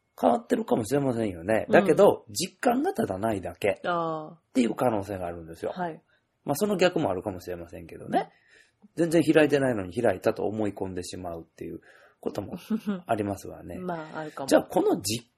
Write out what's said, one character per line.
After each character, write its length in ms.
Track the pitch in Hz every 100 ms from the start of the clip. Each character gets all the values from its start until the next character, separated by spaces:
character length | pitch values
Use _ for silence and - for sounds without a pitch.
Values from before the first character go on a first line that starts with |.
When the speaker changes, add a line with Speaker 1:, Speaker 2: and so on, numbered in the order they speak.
| _ -
Speaker 1:
変 100 | -
わ 60 | 233
っ 100 | -
て 80 | 247
る 100 | 220
か 100 | 240
も 80 |
し 80 | 104
れ 80 | 143
ま 140 | 135
せ 100 | 113 107
ん 40 |
よ 140 | 85
ね。 200 | 90 107 -
Speaker 2:
う 20 |
ん。 20 |
Speaker 1:
だ 100 | 160
け 120 | 196
ど、 320 | - 196 - -
実 280 | 104 180 -
感 220 | 269 247
が 100 | 349
た 140 | 392 226
だ 100 | 95
な 160 | 107
い 80 | 104
だ 140 | 85
け 260 | - 101 -
Speaker 2:
あ 460 | 185 170 165 156 156
ー。 20 |
Speaker 1:
っ 40 | 170 _
て 80 | 131
い 60 | 120
う 80 |
可 160 | - 127
能 120 | 104
性 120 | 95 95
が 100 | 87
あ 40 |
る 120 | 87
ん 40 | 80
で 100 | 82
す 80 |
よ。 80 | -
Speaker 2:
は 160 | - 175
い。 140 | 165 _ _ _ _
Speaker 1:
ま 80 | -
あ、 20 | 139
そ 100 | 208
の 100 | 180
逆 220 | 180 180
も 120 | 107
あ 40 |
る 80 | 92
か 80 | 101
も 100 | 92
し 80 | 90
れ 80 | 87
ま 120 | 82
せ 120 | 87
ん 60 | 82
け 100 | -
ど 120 | -
ね。 220 | 339 453 _ _ _ _ _ - -
全 140 | 165
然 120 | 170
開 240 | 143 156 147
い 20 |
て 120 | 143
な 100 | 131
い 40 |
の 80 | 107
に 100 | 90
開 220 | 113 113 92
い 40 |
た 120 | 113
と 120 | 107
思 240 | 98 107 104
い 40 |
込 160 | 98 95
ん 60 |
で 100 | 90
し 140 | - 92
ま 180 | 90 82
う 60 |
っ 20 |
て 200 | - -
い 100 | 82
う 60 | 82 - - - _
こ 100 | -
と 80 | -
も 160 | - 180 - 214 214 185 -
あ 80 |
り 100 | 104
ま 120 | 101 98
す 100 | 87
わ 160 | 82
ね。 140 | 85 85
Speaker 2:
<laughs> 40 |
ま 300 | 180 165 156
あ、 40 | 156
あ 40 |
る 60 | 156
か 140 | -
も。 20 | 135
Speaker 1:
じ 100 | -
ゃ 40 |
あ、 20 |
こ 180 | - -
の 200 | 403 185
実 240 | 98 117 -